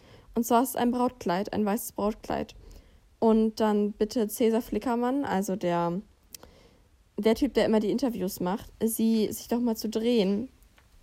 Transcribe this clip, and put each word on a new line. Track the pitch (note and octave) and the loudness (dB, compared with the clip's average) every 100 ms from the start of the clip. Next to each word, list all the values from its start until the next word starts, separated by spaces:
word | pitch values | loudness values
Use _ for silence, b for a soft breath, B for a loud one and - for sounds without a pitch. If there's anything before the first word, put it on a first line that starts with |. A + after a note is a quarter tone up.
| b b b - | b b b -4
Und | A#3+ | 2
zwar | A#3 | 2
ist | C4 | 2
es | - | 0
ein | A#3+ | -2
Brautkleid, | A#3+ B3 B3+ G3+ F3+ G#3 | 0 -2 -2 -2 -2 -2
ein | - G#3 | -2 0
weißes | A3 - | -2 -4
Brautkleid. | - G3+ A3+ - - - - b b b b b _ | -4 -4 -4 -6 -6 -6 -12 b b b b b _
Und | A3+ A3 A3 A3 | 4 4 4 2
dann | G#3+ G#3 G#3 | 0 2 0
bitte | - G#3+ B3+ G#3+ | -2 -2 0 -2
Cäsar | - A3+ A3+ | 2 2 2
Flickermann, | - G#3 C4 A#3 B3 C#4 C#4 | -2 -4 -2 0 0 -2 0
also | F#3+ G3+ F#3+ | -2 -2 -2
der, | F3+ E3+ E3+ F3 - _ _ - b b b b b _ _ - | 0 0 0 -2 -8 _ _ -20 b b b b b _ _ -2
der | G#3+ A3+ | 0 2
Typ, | C#4 A3 | 2 2
der | G3+ | 4
immer | A3 | 2
die | G#3+ | 2
Interviews | A3 C4 A3 F#3 - | 0 -2 -2 -6 -4
macht, | F3+ F#3 - - | -4 -4 -8 -4
sie | A3+ A3 A3+ A3+ G#3 | -4 0 2 2 0
sich | - - | -4 -4
doch | A#3+ | -2
mal | A#3+ A3 | 0 -2
zu | A3 | -4
drehen. | A3 A3+ A#3+ F#3+ G3+ C4 _ - _ _ - | -2 2 2 2 0 -4 _ -20 _ _ -20